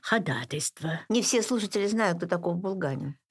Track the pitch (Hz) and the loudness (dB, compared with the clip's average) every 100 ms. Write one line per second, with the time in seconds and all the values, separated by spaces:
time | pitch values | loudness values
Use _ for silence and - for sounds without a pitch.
0 | - 220 151 120 123 151 - - 160 160 | 0 0 2 -2 -4 -4 -6 -4 -6 -6
1 | - 226 - 240 220 247 202 208 202 226 | 2 2 4 2 2 0 0 0 0 2
2 | 208 170 180 175 175 175 190 190 147 135 | 2 2 0 0 0 -2 -2 -2 -2 -2
3 | 143 - _ | -6 -10 _